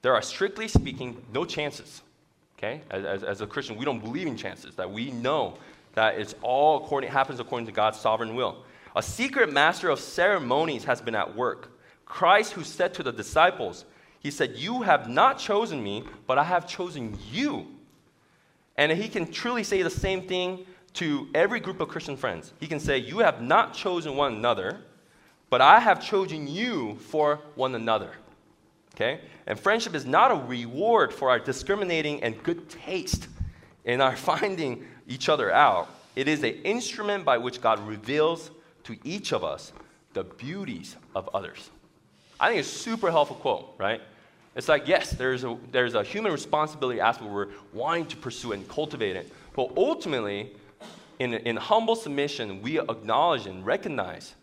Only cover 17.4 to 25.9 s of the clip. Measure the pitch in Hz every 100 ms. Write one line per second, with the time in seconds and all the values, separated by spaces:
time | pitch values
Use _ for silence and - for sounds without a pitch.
17.4 | 294 139 - - - _ _ _ _ _
18.4 | _ _ _ - 147 165 214 208 165 -
19.4 | 240 247 208 190 170 - 196 190 185 180
20.4 | 180 185 - - _ - 165 143 - 151
21.4 | 196 233 180 185 151 165 - 135 123 85
22.4 | - - 151 151 151 135 117 180 202 123
23.4 | 120 175 220 - 190 175 156 135 143 107
24.4 | 120 107 95 190 - _ _ _ _ _
25.4 | _ 123 135 214 233